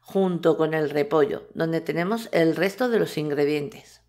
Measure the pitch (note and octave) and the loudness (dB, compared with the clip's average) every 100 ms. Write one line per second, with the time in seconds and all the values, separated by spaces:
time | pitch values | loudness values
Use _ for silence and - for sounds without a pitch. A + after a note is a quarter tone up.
0 | - G3 F#3+ F3 E3+ D#3 D#3 D#3+ D3+ D3 | -4 0 0 2 2 2 2 0 0 0
1 | D3 D#3+ C#3+ - - - E3 E3 D#3+ D#3+ | 0 2 2 0 -8 -4 -2 -2 -2 -2
2 | F3 A3+ A3+ E3+ E3 D#3+ F#3 G3 B3+ A3+ | -2 -4 -2 2 2 2 -2 0 0 0
3 | D#3+ - D3+ C#3+ C#3+ D3+ C#3+ - - - | 0 -2 -4 0 0 0 -4 -12 -20 -20